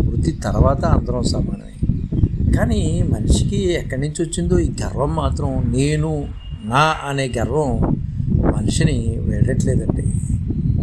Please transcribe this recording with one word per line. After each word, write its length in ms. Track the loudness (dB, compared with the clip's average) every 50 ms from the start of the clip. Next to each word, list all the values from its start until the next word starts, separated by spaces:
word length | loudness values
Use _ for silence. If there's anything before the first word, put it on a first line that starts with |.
| 2
మృతి 280 | 2 0 0 0 0
తర్వాత 520 | -2 -2 -4 -2 2 2 4 4 4 2 2
అందరం 380 | 2 2 2 0 0 -2 -2
సమానమే. 800 | -2 0 0 0 -2 -4 -6 -8 -10 -14 -6 -2 -2 -2 0 -2 -4 -2 2 2 2 2 2 0 2 2 4
కానీ 460 | 4 2 2 2 2 2 2 2 0
మనిషికి 720 | 2 0 0 0 2 2 2 2 2 0 0 0 0 0
ఎక్కడి 280 | 0 0 -2 -4 -4 -2
నుంచి 220 | -2 -4 -2 -4
వచ్చిందో 360 | -4 -4 -2 -4 0 2 2 2
ఈ 100 | 2 0
గర్వం 460 | -2 -4 -4 -4 -2 -2 -2 0 0
మాత్రం, 580 | 0 0 0 0 0 -2 -2 0 0 0 0 2
నేను, 520 | 2 2 2 0 0 0 -2 -2 -4 -4 -6 -10 -12 -10 -12 -12 -8 -6
నా 320 | 0 2 4 4 2 2 -2 -4 -4
అనే 240 | -2 -2 -2 -2 -2 -2
గర్వం 580 | -2 0 0 0 0 0 0 0 2 0 0 -2 -2 -6 -4 -4 0 0 2 2 2 2 2
మనిషిని 580 | 2 0 0 2 2 2 2 2 0 0 -2 -2 -2
వెళ్ళట్లేదండి. 840 | -2 -2 2 2 2 2 2 2 0 2 0 2 0 0 -2 0 -2 -2 -2 -2 -2 -2 -2 -2 -2 -2 -2 0 0 0 0 0